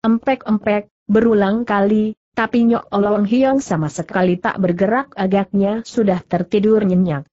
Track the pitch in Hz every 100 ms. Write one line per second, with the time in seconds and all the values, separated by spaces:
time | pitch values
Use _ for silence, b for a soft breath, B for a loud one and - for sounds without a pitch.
0 | 220 233 269 262 - 214 220 208 202 _
1 | - 208 226 214 196 220 240 202 196 214
2 | 214 214 _ - 226 240 233 233 - 202
3 | 208 208 208 247 262 269 - 165 202 -
4 | 165 190 185 180 170 - 180 175 196 240
5 | 277 - 190 196 196 202 196 220 226 -
6 | 208 180 - 175 175 214 208 220 185 185
7 | 185 143 -